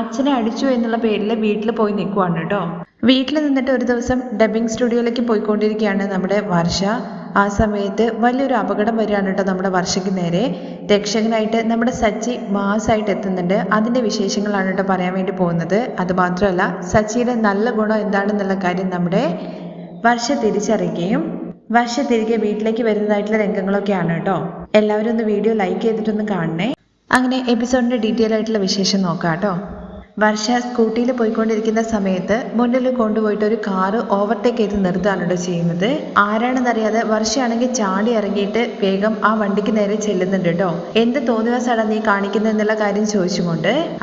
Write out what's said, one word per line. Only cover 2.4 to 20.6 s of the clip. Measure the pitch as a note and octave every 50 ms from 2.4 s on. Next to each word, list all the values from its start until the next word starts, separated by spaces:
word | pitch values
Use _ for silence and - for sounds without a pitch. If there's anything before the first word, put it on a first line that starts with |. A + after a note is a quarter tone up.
കേട്ടോ. | D#3+ E3+ G3+ G3+ F3 E3+ E3+ E3+ E3 - _ - - A3+
വീട്ടിൽ | C4+ C4 C4+ C4+ D4 D#4 D4+
നിന്നിട്ട് | D4 C4+ C4 A#3+ C4+ C4
ഒരു | A#3+ B3 A#3
ദിവസം | B3 A#3 A#3+ - B3+ B3+ B3 B3 G#3+ G3+
ഡബ്ബിംഗ് | A3 G#3+ G3+ A3+ A#3 A#3 -
സ്റ്റുഡിയോയിലേക്ക് | - B3+ A#3 A#3 A#3+ A#3 A#3+ A#3 C4+ A#3 A#3
പോയിക്കൊണ്ടിരിക്കുകയാണ് | A3 G#3 G#3 - G#3+ G#3 G#3+ G#3+ G#3+ G#3+ A3 G3+ G3 G3 G3 G3+ G3
നമ്മുടെ | F#3 F3+ F#3 G3 G#3 G3 F#3+ F3
വർഷ. | E3+ E3+ F3 - - F#3 G3 A3+ B3 - - - - - - - G3+
ആ | G3+ G#3 G#3
സമയത്ത് | - A3+ G#3+ G#3 G3+ G3+ G3 G3 - A3+ A#3 - G#3 A3+
വലിയൊരു | B3 B3 C4 C#4 C4 C4 A3
അപകടം | F#3+ G3 G3+ G3+ G#3 A3 A3+ A3+
വരികയാണ് | G#3+ G3 G#3 G3+ G3 F#3+
കേട്ടോ | F#3 G3+ F#3+ F#3+
നമ്മുടെ | F#3+ F#3 F#3+ G3 F#3
വർഷയ്ക്ക് | F3+ F3+ - - G3 F#3 G3 F#3 F#3
നേരെ. | F3 E3+ E3+ F3+ A#3 C#4 - - - - - - - - G#3
രക്ഷകനായിട്ട് | G3+ G3+ - - A3 G#3+ A3+ A#3 A3 A3 G3+ A3 A3+ A3+ A3+
നമ്മുടെ | A#3 A3+ A#3+ B3+ B3 -
സച്ചി | B3 G#3+ G3 - - A#3 B3 A#3 - G3 G3
മാസായിട്ട് | G3+ G3 G3 G#3 A3 G#3+ - A3+ G#3+ G#3 G#3 F#3
എത്തുന്നുണ്ട്. | - G#3 G3 F#3 F#3 F3 F3 F#3+ G#3+ - G3+ G#3+
അതിൻ്റെ | G#3+ G#3+ A#3+ A#3+ B3+ A#3 G3+
വിശേഷങ്ങളാണ് | - - G3 G3 - G#3 G3+ G#3 G#3 G3 F#3+ F#3+
കേട്ടോ | F#3+ G3 F#3+ G3 F#3+
പറയാൻ | F3+ F3+ F3+ F#3 F#3+
വേണ്ടി | F#3 G3 F#3+ F#3+
പോകുന്നത്. | F3+ E3+ E3+ E3+ E3 E3 F#3 G#3+ B3+ B3+ - - F3+
അതുമാത്രമല്ല, | F3+ F3+ F#3+ F3+ F3+ F3+ F3+ G#3 G3+ F3+ F3 G3 B3 C#4 - - - -
സച്ചിയുടെ | A3 G#3+ G#3+ - B3 A#3+ A#3+ B3 A3+ A3
നല്ല | G#3 G3 G3 A3 B3 A#3 G#3+
ഗുണം | G#3+ G#3+ A3 G#3+ G3+
എന്താണെന്നുള്ള | G3 G3+ G3 G3 G#3 G#3 G3+ G3 F#3+ F#3+ F#3+ F#3
കാര്യം | F3+ F3+ F#3 F#3+ F#3 F3+
നമ്മുടെ | F3 F3 E3+ F3+ G#3+ C4 D#4+ - - - - - - - - - - - - - - -
വർഷ | A#3 A#3+ A#3 - - C#4+ - A3
തിരിച്ചറിയുകയും | G#3 F#3 G#3